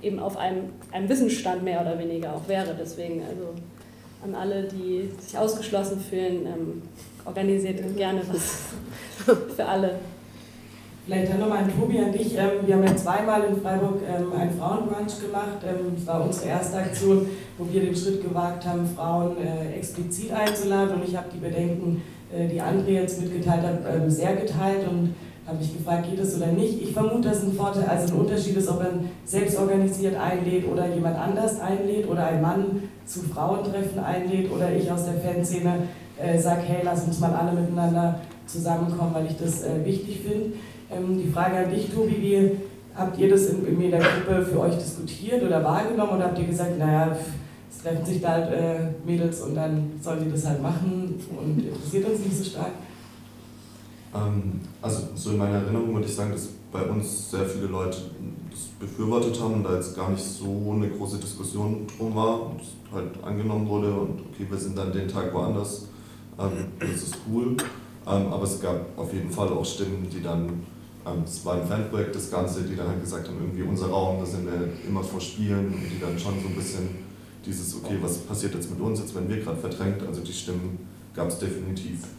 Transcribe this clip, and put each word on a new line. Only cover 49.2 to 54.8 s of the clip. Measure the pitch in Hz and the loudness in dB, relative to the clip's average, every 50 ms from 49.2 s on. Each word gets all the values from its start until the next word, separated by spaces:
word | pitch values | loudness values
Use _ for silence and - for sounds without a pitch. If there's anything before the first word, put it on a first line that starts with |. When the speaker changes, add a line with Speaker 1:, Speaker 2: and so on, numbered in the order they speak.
| 170 165 165 - | 2 2 0 -2
Speaker 2:
und | - 147 156 | -4 -2 -2
dann | 156 156 156 156 151 151 151 - - | 0 0 2 2 0 0 -2 -4 -6
sollen | - 170 165 156 160 | -6 -4 -2 -2 -2
die | 156 | 0
das | 147 - - 151 | 0 0 0 0
halt | 147 139 | 0 0
machen | 135 165 170 170 180 190 185 185 180 170 - - - - 170 - | 0 0 0 0 0 0 0 0 -2 -2 -4 -6 -6 -10 -10 -6
und | - 151 151 - - - | -2 0 2 2 0 0
interessiert | - - - - - 196 196 220 | -4 -6 -6 -2 0 0 2 2
uns | 214 208 | 0 0
nicht | 196 190 - - | 0 0 0 0
so | - | -2
stark? | - - - 170 180 180 - - - - - - - - - - - - - - - - - - - - - - - - - - - - | -4 -4 -4 -6 -6 -6 -8 -12 -14 -16 -18 -18 -20 -20 -20 -20 -20 -20 -20 -20 -20 -20 -20 -20 -20 -20 -20 -20 -20 -20 -20 -20 -10 -4
Speaker 3:
Ähm, | 107 107 101 104 101 95 95 92 - - - - - | -2 0 2 2 2 0 0 -2 -4 -6 -8 -14 -8